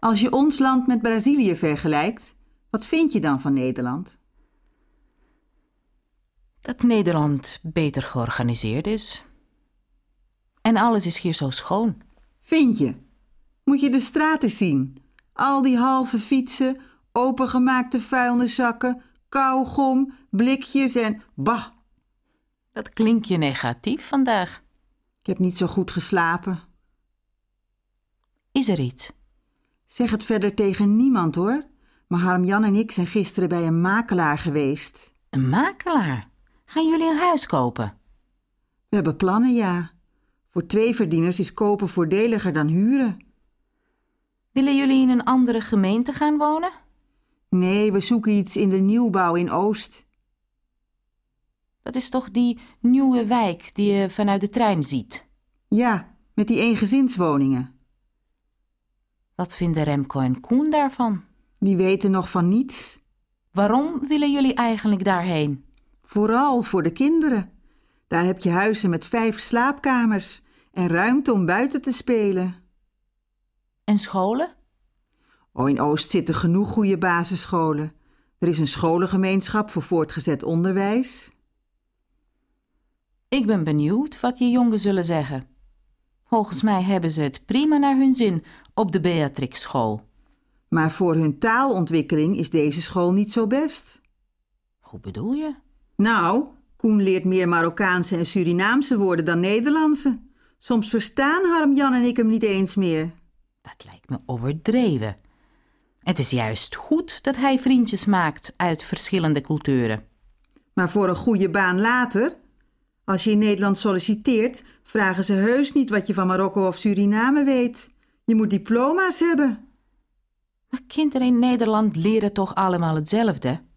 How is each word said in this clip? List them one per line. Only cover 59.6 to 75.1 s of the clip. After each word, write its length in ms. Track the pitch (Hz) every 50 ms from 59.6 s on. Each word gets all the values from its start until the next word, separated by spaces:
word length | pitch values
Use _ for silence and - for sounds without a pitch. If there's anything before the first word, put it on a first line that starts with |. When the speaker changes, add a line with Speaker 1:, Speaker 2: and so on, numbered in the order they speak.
| 180 170 165 156 151
Speaker 2:
Remco 360 | 147 147 143 139 135 - 139
en 200 | 131 127 127 127
Koen 300 | - - 233 254 294 311
daarvan? 540 | 302 302 285 269 269 - 247 226 208 180 - _ _ _ _ _ _ _
Speaker 1:
Die 160 | - 196 196
weten 360 | 175 190 185 190 196 196 202
nog 180 | 190 190 180 185
van 180 | - 185 170 175
niets. 540 | 190 226 277 262 - - - - - - _ _ _ _ _ _ _ _ _ _
Speaker 2:
Waarom 560 | _ 185 202 202 220 254 285 320 339 285 262 269
willen 240 | 302 302 294 285
jullie 220 | 277 277 269 262 262
eigenlijk 500 | 262 240 233 226 208 - 220 208 190 190
daarheen? 600 | 196 190 180 175 185 175 156 151 147 143 135 - - _ _ _ _ _ _ _
Speaker 1:
Vooral 580 | - - 208 208 214 226 240 277 294 269 240
voor 220 | 226 - - 185 156
de 80 | 165
kinderen. 600 | 165 - 262 285 320 330 311 302 254 - - - _ _ _ _ _ _ _ _ _ _ _ _
Daar 180 | - 170 175
heb 140 | 185 185 180
je 100 | - 185
huizen 400 | 170 180 196 214 220 214 - 190
met 160 | 170 160 -
vijf 340 | - - 196 226 226 214 220
slaapkamers 1000 | - - - 233 240 269 277 277 - 294 262 247 233 226 214 196 185 - - - _ _ _ _ _ _
en 160 | _ - 180 175
ruimte 460 | 165 170 190 226 254 285 277 294 240
om 120 | 202 185
buiten 360 | 160 180 202 247 277 - 285
te 100 | 254 277
spelen. 640 | 247 - - - 247 226 214 202 190 185 185 185 180 - _ _ _ _ _ _ _ _ _ _ _ _ _ _ _ _ _ _ _ _ _ _ _ _ _
Speaker 2:
En 140 | - 208 208
scholen? 580 | - - - 190 185 196 220 262 311 349 - _ _ _ _ _ _ _ _ _ _ _